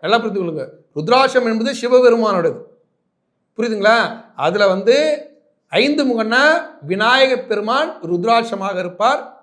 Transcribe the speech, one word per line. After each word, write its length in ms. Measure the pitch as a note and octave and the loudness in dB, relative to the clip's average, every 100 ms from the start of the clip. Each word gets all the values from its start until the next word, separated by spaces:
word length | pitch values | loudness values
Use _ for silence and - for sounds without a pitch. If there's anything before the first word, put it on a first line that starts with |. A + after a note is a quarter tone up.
நல்லா 180 | D#3 A3+ | 0 0
புரிந்து 220 | A3+ G3 | 0 -4
கொள்ளுங்க. 240 | F3 D#3+ C3 - _ - | -6 -8 -12 -16 _ -8
ருத்ராட்சம் 520 | D#3 B3 C4+ C4 A#3 | 0 2 2 0 0
என்பது 220 | A3 A#3 C4+ | -2 -4 -4
சிவபெருமானோடது. 760 | B3 B3+ B3+ A#3 A3 F#3+ E3 - - _ _ _ _ _ _ _ _ - | 2 4 6 4 2 0 -2 -4 -14 _ _ _ _ _ _ _ _ -6
புரியுதுங்களா? 420 | A#3 G#3+ G3+ A3+ G3 - - - C#3 | -4 0 2 2 0 -6 -18 -4 -2
அதுல 200 | F#3+ G3+ | 2 2
வந்து 300 | F#3 G3 C4 D#4 D4 - _ _ _ _ | 2 2 2 2 -2 -8 _ _ _ _
ஐந்து 340 | E3 C4 D4 C4+ | 0 0 0 0
முகன்னா 320 | A#3 A3 A#3+ D4 E4 D#4+ - | 0 0 2 2 2 -2 -16
விநாயக 560 | D3 F#3 A3 B3+ C4 B3 | -8 -2 2 2 2 0
பெருமான் 540 | - G#3 G#3+ C4 D#4+ D#4+ - | -2 -6 -2 -2 -2 -6 -6
ருத்ராட்சமாக 680 | - G3+ A#3 A3+ G#3+ F#3+ F3+ | -4 0 0 0 -6 -6 -6
இருப்பார். 440 | F3 F3+ A3 C#4+ - - | -8 -2 0 0 -6 -20